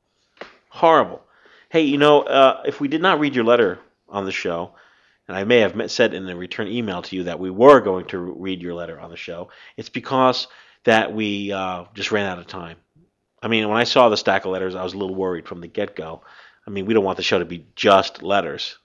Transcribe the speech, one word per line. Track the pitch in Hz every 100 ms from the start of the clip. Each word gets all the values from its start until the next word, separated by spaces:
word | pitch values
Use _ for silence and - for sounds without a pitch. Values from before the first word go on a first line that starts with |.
| _ _ _ - - _ _
Horrible. | - 165 156 98 - _ _ _ _ _
Hey, | 165
you | 151 143
know, | 147 147
uh, | - 135 131 - 139
if | -
we | 143
did | 160
not | 185 156
read | 147
your | 127
letter | 113 120 101 92 _ _ _
on | 101
the | 95
show, | - 95 85 90 _ _ _ _ _ -
and | 92
I |
may | 101 120
have | 101
met, | 101 98
said | - 113
in | 95 92
a | 87
return | 90 - 104
email | 120 107 87
to | - 92
you |
that | 87 82
we | 92
were | 92 131 135
going | 101 92 87
to | 92
read | 87 - 95 92
your | 87
letter | 87 85 78
on | 82
the | 82
show, | - 85 90 - - -
it's | -
because | 123 - 131 131 123 - - _ _
that | 120 113 101
we, | 107 107 101 101
uh, | 98 95 90 87
just | 101 98
ran | 107 98
out | 90
of | 87
time. | 92 85 82 _ _ _ _ _ _
I | 113
mean, | 113 107
when | 110
I |
saw | 120 139 123
the | 104
stack | - 98
of | 95
letters, | 92 95
I | 90
was | 92
a | 95
little | 95 92
worried | 92 85 -
from | 87
the | 85
get-go. | - 101 - 82 82 _ - - _ -
I |
mean, | 98 95
we |
don't | 113
want | 95 92
the |
show | 92 95
to |
be | 85 87 -
just | - 107 98 - -
letters. | 85 98 82 71 - -